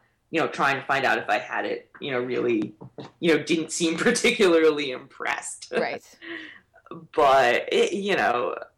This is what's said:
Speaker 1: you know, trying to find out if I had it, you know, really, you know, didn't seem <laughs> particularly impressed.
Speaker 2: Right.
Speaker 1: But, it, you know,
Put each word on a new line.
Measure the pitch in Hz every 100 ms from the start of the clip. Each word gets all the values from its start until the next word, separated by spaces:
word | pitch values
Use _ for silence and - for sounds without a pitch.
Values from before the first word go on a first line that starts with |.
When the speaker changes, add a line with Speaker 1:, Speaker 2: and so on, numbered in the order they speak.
| _ _ -
Speaker 1:
you | 160
know, | 131
trying | - 147 135
to |
find | 127 135 127
out | 113
if | 113
I | 104
had | - 113
it, | 107 110 - -
you | 143
know, | 127
really, | 123 120 120 113 107 - - - - -
you | 175
know, | 151
didn't | - 165 160
seem | - 170 170
<laughs> | -
particularly | - 233 233 196 165 160 147 143
impressed. | 127 135 - - - - - -
Speaker 2:
Right. | - 160 135 - - 339 330 320 - _ _ - 170 170
Speaker 1:
But, | - 143 135 123 120 -
it, | 208 233
you | 202 196
know, | 170 104 117 104 - -